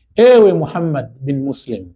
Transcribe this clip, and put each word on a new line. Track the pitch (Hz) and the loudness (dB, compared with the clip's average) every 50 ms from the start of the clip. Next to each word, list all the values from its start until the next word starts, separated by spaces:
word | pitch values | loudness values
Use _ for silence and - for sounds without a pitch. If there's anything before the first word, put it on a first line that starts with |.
| _ _ _ | _ _ _
ewe | - 226 247 254 240 220 196 180 | 2 4 4 6 6 4 4 2
Muhammad | 165 156 - - 175 170 165 156 139 123 - - 127 | 0 -4 -6 -6 -6 -6 -6 -6 -6 -8 -10 -14 -12
bin | 135 135 143 135 135 | -8 -8 -6 -6 -6
Muslim, | 139 131 - - - 117 98 92 90 87 | -8 -10 -12 -12 -12 -12 -12 -12 -16 -20